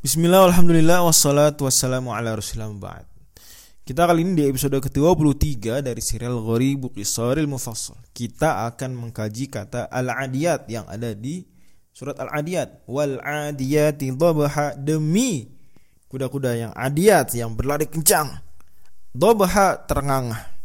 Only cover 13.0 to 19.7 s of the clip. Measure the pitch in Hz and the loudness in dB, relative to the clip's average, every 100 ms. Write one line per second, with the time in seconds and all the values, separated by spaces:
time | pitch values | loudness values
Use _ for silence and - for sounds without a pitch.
13 | 147 135 - 151 147 143 131 151 151 143 | -4 -4 -6 -6 -6 -6 0 2 2 0
14 | 131 127 170 156 147 147 147 - 139 156 | -6 0 2 2 0 -2 -4 -4 -4 -2
15 | 151 185 262 156 107 - - - _ _ | 0 0 0 -2 -8 -20 -20 -20 _ _
16 | _ 131 131 135 131 117 117 - 131 143 | _ -8 -6 -4 -4 -4 -6 -6 -4 2
17 | 202 180 127 120 117 110 123 147 151 160 | 4 4 2 -4 -6 -4 -4 -2 -4 -2
18 | 151 185 143 147 - - - - - - | 0 0 0 -8 -12 -14 -14 -16 -14 -12
19 | - 123 180 226 185 196 190 | -10 0 2 4 2 4 2